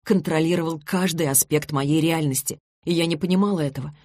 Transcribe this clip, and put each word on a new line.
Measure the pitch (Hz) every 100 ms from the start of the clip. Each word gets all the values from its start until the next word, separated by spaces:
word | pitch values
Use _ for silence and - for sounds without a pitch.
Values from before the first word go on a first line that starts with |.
контролировал | - 196 160 160 165 175 165 160
каждый | - 190 185 160 151
аспект | 139 - 151 -
моей | 139 143 156
реальности. | 165 165 147 131 - - _ _
И | -
я | 170 165
не | 156
понимала | 180 185 202 185
этого, | 143 139 143 -